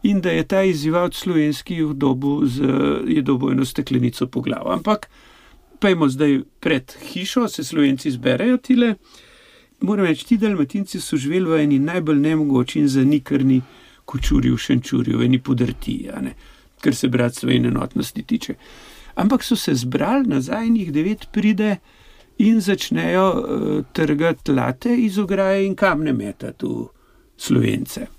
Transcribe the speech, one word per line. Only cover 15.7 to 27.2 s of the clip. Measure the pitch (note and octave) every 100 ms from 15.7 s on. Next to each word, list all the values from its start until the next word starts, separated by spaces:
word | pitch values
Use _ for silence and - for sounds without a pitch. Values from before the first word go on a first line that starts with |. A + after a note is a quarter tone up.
| - - - -
a | -
ne, | C3 - - - _ _
kar | -
se | B2+ B2+
bratstva | B2 A#2+ B2 B2+
in | B2+ A#2+
enotnosti | - - - - A3
tiče. | - A3+ - - - - - - - -
Ampak | F#3+ B3+
so | - A#3
se | -
zbrali, | C3+ B2 C3+ D3 C4+ B3
nazaj | C#3 C3 G3+ A3+
njih | A3+ E3+
devet | C#3+ F3 G#3+ -
pride | G#3+ G3+ G3 G#3+ G3 _ _ - - _ -
in | G#3+ A3+
začnejo, | F#3+ F#3+ - F#3+ E3 F3+ F#3+
eh, | - - - D3+ D3+ D3
trgati | - D#3 D3 E3 D#3 -
late | C3+ B2 B2+ A#3+ B3
iz | A3 F#3+
ograje | F#3 G3 F#3+ G3 G3
in |
kamne | F#3 G3 D3+ D3+
metati | B2 G#2 - - - A#2+
v | A#2 A#2+ _ _ _